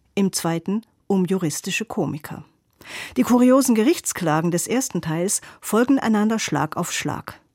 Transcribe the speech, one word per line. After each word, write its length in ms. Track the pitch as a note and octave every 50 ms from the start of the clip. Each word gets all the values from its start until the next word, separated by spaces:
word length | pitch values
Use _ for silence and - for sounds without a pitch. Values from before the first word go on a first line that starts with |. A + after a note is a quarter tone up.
| _ _ -
im 160 | G3+ G3 F#3+
zweiten 520 | - - - E3+ E3 E3 E3 - G3 A3+ - _ _ _ _ -
um 180 | G3+ F#3+ F#3
juristische 580 | E3+ F#3+ F#3+ F3 D3+ - - - G3 F3+ - A3
Komiker. 640 | - - A3 F3 - D3 D#3 - - - - - _ _ _ _ _ _ _ - - - - - - - -
Die 60 | A#3+
kuriosen 520 | - A#3+ B3 B3 B3+ B3+ C#4 B3+ B3+ A#3
Gerichtsklagen 760 | G#3+ G#3+ C#4 F4 - - - - - F3+ D#3 D3 D#3 D#3+ F3
des 160 | F3 E3+ - -
ersten 340 | - B3+ C4+ - - F3
Teils 400 | D#3+ D#3+ D#3 E3 F3 G#3 - - - - - -
folgen 400 | - - - G#3+ B3 - C#4 C4+
einander 400 | - A3+ A3 G#3 G#3 A3 A3+ A3
Schlag 380 | - - E3 C#3 C#3+ D#3 - -
auf 160 | F3 - -
Schlag. 480 | - - D3 - - - - - - _ _